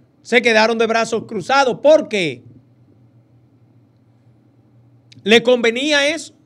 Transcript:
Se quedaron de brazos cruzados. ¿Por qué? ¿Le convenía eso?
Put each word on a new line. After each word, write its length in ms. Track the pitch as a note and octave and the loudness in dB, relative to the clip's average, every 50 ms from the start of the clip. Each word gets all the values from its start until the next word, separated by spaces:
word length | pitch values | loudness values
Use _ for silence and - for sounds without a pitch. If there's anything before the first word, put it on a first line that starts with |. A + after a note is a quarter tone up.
| _ _ _ _ | _ _ _ _
Se 200 | _ - A3+ B3 | _ -2 -2 0
quedaron 360 | G#3+ A#3+ A3+ G#3+ G#3+ A3 A#3 A3+ | 2 2 2 2 2 0 0 0
de 100 | A3+ A3 | -2 0
brazos 380 | A3 A3+ A3+ A3+ A#3 A3 - | 0 -2 -2 -4 -4 -6 -8
cruzados. 540 | - A#3+ G#3 E3+ - B3+ C#4 C4+ B3+ G#3+ - | -8 -10 -8 -4 -2 0 0 0 0 -2 0
¿Por 280 | - C#4 D#4 D#4 D4+ - | 2 4 4 4 2 -2
qué? 360 | - G3+ F3+ D#3 B2 A#2 - - - - _ _ _ _ _ _ _ _ _ _ _ _ _ _ _ _ _ _ _ _ _ _ _ _ _ _ _ _ _ _ _ _ _ _ _ _ _ _ _ _ _ _ _ _ _ _ _ _ _ _ _ - - | -4 -4 -4 -4 -6 -10 -14 -20 -20 -20 _ _ _ _ _ _ _ _ _ _ _ _ _ _ _ _ _ _ _ _ _ _ _ _ _ _ _ _ _ _ _ _ _ _ _ _ _ _ _ _ _ _ _ _ _ _ _ _ _ _ _ -10 -2
¿Le 200 | G3 G#3+ A#3+ A#3 | 0 2 2 4
convenía 640 | A#3 B3+ B3 A#3 A#3 A3+ B3 C4+ D4+ D4+ C#4+ C#4 C#4+ | 2 2 2 2 0 -2 -2 -2 -2 0 0 0 -2
eso? 260 | D#4+ D#4 - - - _ _ | -4 -6 -8 -14 -20 _ _